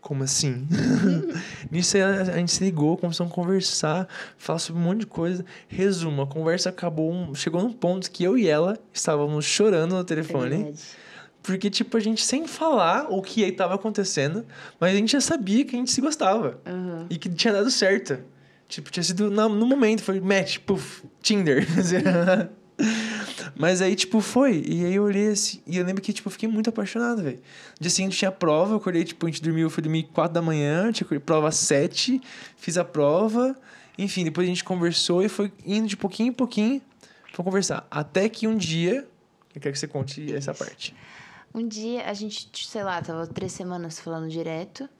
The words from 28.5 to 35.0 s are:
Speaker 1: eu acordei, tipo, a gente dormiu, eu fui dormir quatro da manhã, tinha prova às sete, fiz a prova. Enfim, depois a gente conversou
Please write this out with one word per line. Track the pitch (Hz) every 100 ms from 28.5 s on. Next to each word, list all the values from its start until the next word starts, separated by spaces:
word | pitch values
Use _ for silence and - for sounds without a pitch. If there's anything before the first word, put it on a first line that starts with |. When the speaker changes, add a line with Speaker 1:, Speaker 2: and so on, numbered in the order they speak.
| 151 190
Speaker 1:
eu | 214
acordei, | 202 165
tipo, | 170 - 165
a |
gente | 151
dormiu, | 156 160 160
eu |
fui | 160
dormir | 156 160 160
quatro | - 160
da | 165
manhã, | 165 156 143 156 214
tinha | 220 - 143
prova | 143 156 151
às | 156
sete, | - 139 170 - - 262 - - - _
fiz | - 170
a |
prova. | 175 151 143 160 220 226 254 269 - - - -
Enfim, | 196 -
depois | 165 160 180
a |
gente | 180
conversou | - 185 170 165